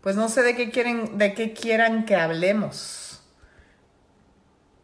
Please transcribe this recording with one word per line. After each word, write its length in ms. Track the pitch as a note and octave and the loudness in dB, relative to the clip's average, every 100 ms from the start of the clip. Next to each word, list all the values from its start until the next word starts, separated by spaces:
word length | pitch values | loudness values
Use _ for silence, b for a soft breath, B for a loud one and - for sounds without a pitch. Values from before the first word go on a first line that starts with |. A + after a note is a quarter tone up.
Pues 140 | G3 G3+ | 0 0
no 140 | A3 | 0
sé 120 | B3 | 2
de 140 | B3 A#3+ | 2 2
qué 160 | A#3 | -2
quieren, 480 | B3+ A#3+ A#3 A3 G3+ | 0 0 0 -4 0
de 160 | G3+ G3+ | 0 0
qué 180 | A3 | -6
quieran 520 | - A3+ A3 A3+ A3+ A3 | -4 0 2 4 2 2
que 100 | F#3+ | 2
hablemos. 1040 | E3 E3 F3+ G#3+ D#3 - - - - - _ _ b b b b b _ _ _ _ _ _ _ _ _ | 2 0 0 0 -2 -8 -14 -14 -16 -20 _ _ b b b b b _ _ _ _ _ _ _ _ _